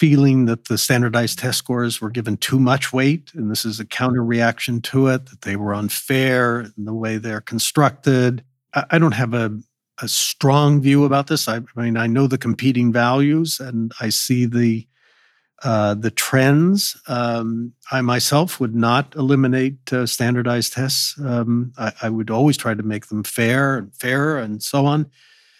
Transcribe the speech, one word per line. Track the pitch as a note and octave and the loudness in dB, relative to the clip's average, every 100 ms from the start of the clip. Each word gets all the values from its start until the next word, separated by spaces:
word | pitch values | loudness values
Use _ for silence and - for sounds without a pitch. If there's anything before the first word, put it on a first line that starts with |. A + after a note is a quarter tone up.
feeling | D#3 C#3+ C#3 C3 A#2+ | 4 6 6 4 2
that | A2+ - | 0 -4
the | G#2+ | -4
standardized | - B2+ A#2+ A#2+ A#2 - | 0 2 2 0 -2 -4
test | B2+ A2+ | -4 -4
scores | - B2 A#2+ A2+ | -4 -2 -2 -4
were | A2 | -6
given | A#2 A2+ G2+ | -6 -6 -4
too | - C3 | -2 2
much | B2+ C#3 - | 4 2 0
weight, | C3 C3+ D#3+ - E3+ | 0 2 0 -4 -8
and | G#2+ | -4
this | G#2+ A2+ | -4 -4
is | G#2+ | -8
a | G#2 | -8
counter | - B2+ B2 A#2 | -4 -2 0 0
reaction | A#2 A#2 A2+ - A#2+ | 0 0 -2 -4 -4
to | - C3+ C3+ | -2 2 2
it, | C3 C3 | 2 -4
that | - | -16
they | - G2+ | -8 -6
were | G#2 | -4
unfair | G2+ G#2 - - C3+ C3 B2+ A#2+ A#2+ A2 G#2+ | -4 -4 -6 -2 0 2 2 2 0 -6 -12
in | G#2 | -8
the | |
way | A2+ A2 A2 | -6 -4 -4
they're | A2+ G#2+ | -6 -8
constructed. | - A2+ - - C#3 - - C3 B2 B2 - _ _ - | -6 -6 -2 2 2 2 2 4 4 0 -8 _ _ -6
I, | - | 0
I | E3 | 2
don't | D#3+ | 2
have | G#2+ A#2+ | 2 -2
a, | A#2+ A2 G#2+ - _ _ - | 0 -2 -6 -14 _ _ -12
a | A#2+ | -6
strong | - - - C#3 C#3+ D3 D3 | -4 -4 0 2 4 4 4
view | C3+ C#3+ C#3+ | 4 4 4
about | C#3 C#3 | 2 0
this. | D#3 - | -4 -2
I, | A2+ B2+ A#2+ | -6 -8 -6
I | |
mean, | A#2 A2+ | -4 -2
I | A2+ | 0
know | A#2 C#3 | 2 2
the | B2+ | 0
competing | A#2 G#2+ C3 B2 A#2+ | -2 -2 0 2 2
values, | A#2 A#2+ C3 C#3+ D#3 D#3+ - | 2 2 2 2 2 0 -4
and | C3 A#2 A2+ - | -6 -6 -6 -6
I | A2+ | -4
see | - - B2+ A#2+ | -4 -2 0 0
the, | A#2+ A#2+ A2+ - _ _ _ _ _ _ _ | 2 2 0 -6 _ _ _ _ _ _ _
uh, | C3+ A2 G#2 G#2 | -2 0 0 0
the | A2 | -4
trends. | - - C3 C3 C#3+ E3+ G3 G3 - - | -4 0 2 4 4 4 2 -2 -8 -8
Um, | B2 A#2+ A#2 A2+ A2+ A#2+ - - | -4 -2 -2 -4 -6 -8 -12 -6
I | C3+ | -2
myself | B2 B2 - D3 F3 - | 0 0 2 2 0 -2
would | B2 A2+ | -4 0
not | A#2 B2 C3+ D#3 | 2 2 0 -2
eliminate, | C3 C#3 C3 C3 C3 C#3 - | 2 4 4 2 0 -4 -4
uh, | B2+ A#2+ | -2 -2
standardized | - A#2+ B2 A#2+ A#2+ A2+ | -2 0 0 0 0 -2
tests. | - C3 - - - C#3 | -4 -4 -2 -4 -6 -4
Um, | A#2+ A#2 A#2+ B2 - | -2 0 -2 -2 -6
I, | A#2 - | -8 -6
I | A2+ | -6
would | A2 A2 | -4 -2
always | A2 D3 C#3 | 2 2 2
try | A#2 G#2+ | -2 -4
to | |
make | G#2+ G#2+ - | -4 -6 -6
them | G#2+ | -8
fair | G2+ - A2+ C3 C#3 C3 | -6 -2 0 2 0 -2
and | G2 - | -6 -10
fairer | B2 C3 D3 D3+ | -4 -2 -2 -4
and | A2 G#2+ | -6 -8
so | - C#3 C#3 | -4 0 2
on. | D3+ D3 _ _ _ _ _ | 2 -2 _ _ _ _ _